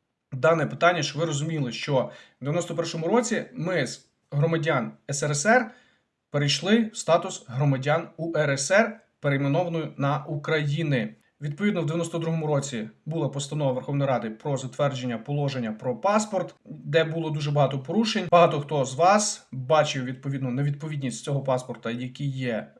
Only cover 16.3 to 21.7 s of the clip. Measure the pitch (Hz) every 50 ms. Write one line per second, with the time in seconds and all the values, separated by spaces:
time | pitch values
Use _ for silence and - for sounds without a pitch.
16.3 | 196 185 170 170 - _ _ - 156 151 - 143 147 160 160 156 165 165 160 156
17.3 | 147 151 147 151 143 147 139 127 139 139 - 160 170 220 233 214 - 202 180 165
18.3 | 170 175 175 - 160 147 143 - 156 143 131 123 127 143 170 185 208 214 214 -
19.3 | - - - _ - 131 127 127 156 151 147 147 - 135 123 127 135 - - 139
20.3 | 139 131 135 127 120 135 143 147 143 - 156 156 151 139 135 123 113 - - 151
21.3 | 143 135 - 139 127 127 - -